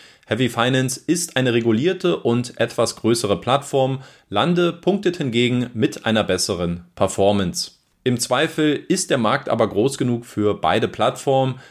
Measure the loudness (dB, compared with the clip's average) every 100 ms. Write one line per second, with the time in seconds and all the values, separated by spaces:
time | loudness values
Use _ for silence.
0 | -20 -20 -6 -2 0 0 0 2 0 -4
1 | -2 -2 -2 0 2 2 2 2 2 0
2 | -2 0 0 0 -2 -4 -2 0 -2 0
3 | 0 2 2 -2 0 -2 0 0 0 -2
4 | -10 -20 _ -2 2 2 0 0 -2 0
5 | 0 -2 -2 0 2 0 -2 -2 -2 -2
6 | -2 0 2 0 -2 -2 -2 -4 -10 -4
7 | -2 2 2 2 0 -4 -8 -12 _ _
8 | -4 -2 -2 -2 0 0 0 0 0 -2
9 | 0 0 2 0 0 0 2 2 0 0
10 | -2 -2 -4 -2 0 2 2 2 0 0
11 | -2 0 0 2 0 -4 -12